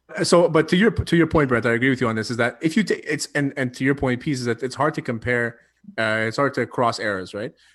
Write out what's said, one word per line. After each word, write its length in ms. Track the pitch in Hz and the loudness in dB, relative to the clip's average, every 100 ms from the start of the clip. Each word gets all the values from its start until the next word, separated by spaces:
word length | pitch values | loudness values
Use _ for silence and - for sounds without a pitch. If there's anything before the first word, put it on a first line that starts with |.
| - | -12
But, 180 | - 180 | -4 4
so, 220 | 175 170 | 6 6
but 180 | 160 156 | 4 2
to 80 | 175 | 4
your, 160 | 220 | 2
to 240 | - - 170 | 2 0 2
your 100 | 160 | 4
point, 220 | 165 139 | 2 2
Brett, 180 | 120 117 | 2 2
I 60 | |
agree 180 | 117 131 | 2 2
with 120 | 123 | 2
you 80 | 120 | 0
on 60 | 110 | -2
this, 120 | 107 | -2
is 60 | 120 | -2
that 220 | 120 - | -2 -2
if 140 | 160 220 | -2 0
you 80 | |
take, 220 | 180 - - | 0 -2 -4
it's, 220 | 156 - | -6 -4
and, 200 | 151 139 143 | -4 -2 -2
and 180 | 127 123 | -6 -2
to 100 | 131 | -2
your 100 | 139 | 0
point, 240 | 135 123 | -2 -2
Peace, 220 | 160 131 | -4 -4
is 40 | 120 | -2
that 160 | 117 | -4
it's 140 | 131 - | -4 -2
hard 180 | 147 156 | -2 -2
to 60 | |
compare, 580 | - 117 120 120 117 - _ _ - - | -4 -4 -2 -2 -2 -6 _ _ -12 -4
uh, 280 | 110 110 110 | 0 0 -2
it's 80 | 113 | 0
hard 180 | 139 131 | -2 -2
to 120 | 117 | -4
cross 320 | - 117 117 | 0 0 0
eras, 340 | 107 95 90 | -4 -4 -6
right? 200 | 101 123 - _ | -10 -10 -12 _